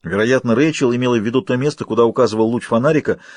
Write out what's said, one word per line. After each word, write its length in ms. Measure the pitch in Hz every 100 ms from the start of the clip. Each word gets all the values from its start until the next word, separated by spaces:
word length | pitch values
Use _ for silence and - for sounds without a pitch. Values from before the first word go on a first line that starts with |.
Вероятно, 520 | 85 98 117 131 123 117
Рэйчел 400 | 156 147 127 123
имела 220 | 127 117
в 60 |
виду 180 | 107 127
то 140 | - 123
место, 300 | 147 - -
куда 200 | 113 117
указывал 420 | 120 117 110 110
луч 180 | 120 -
фонарика. 540 | 117 139 156 - 87 -